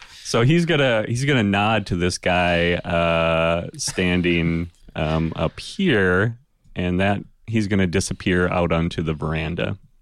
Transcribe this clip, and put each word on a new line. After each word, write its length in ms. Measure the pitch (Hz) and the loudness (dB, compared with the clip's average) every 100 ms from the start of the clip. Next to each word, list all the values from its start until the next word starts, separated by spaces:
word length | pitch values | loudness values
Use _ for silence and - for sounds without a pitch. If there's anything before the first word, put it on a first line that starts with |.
| - - | -20 -16
so 200 | - 120 | -2 2
he's 240 | 127 170 165 | 4 2 2
gonna, 380 | 151 131 110 107 | 2 2 2 0
he's 160 | 120 | -2
gonna 180 | 139 131 | 0 2
nod 440 | 101 98 107 110 98 | 2 2 2 0 0
to 100 | 90 | 0
this 200 | 90 - | 0 0
guy, 580 | 90 87 87 87 85 | 0 2 2 2 2
uh, 920 | 87 - 85 85 82 82 82 82 85 85 - | 0 -2 0 2 2 2 2 2 0 -4 -8
standing, 920 | - - 90 90 87 85 82 82 85 - - | -6 -2 0 2 2 0 0 -2 -4 -12 -14
um, 380 | - 78 80 82 | -6 -2 0 -2
up 240 | 80 82 - | -2 -4 -6
here, 800 | - - 190 107 92 90 117 117 _ _ - - | -10 -2 0 2 2 2 0 -4 _ _ -12 -6
and 240 | 90 90 | -2 0
that 220 | 98 101 - _ - | 0 -2 -6 _ -6
he's 180 | 110 98 | -4 0
gonna 220 | 101 90 | 0 2
disappear 580 | 95 - - 92 90 90 | 0 -2 -4 0 2 2
out 220 | 90 85 | 0 0
onto 320 | 82 85 - | 0 0 -2
the 120 | 80 | -4
veranda. 640 | 76 78 78 78 - - 101 - _ | -4 -4 -4 -4 -4 -6 -6 -14 _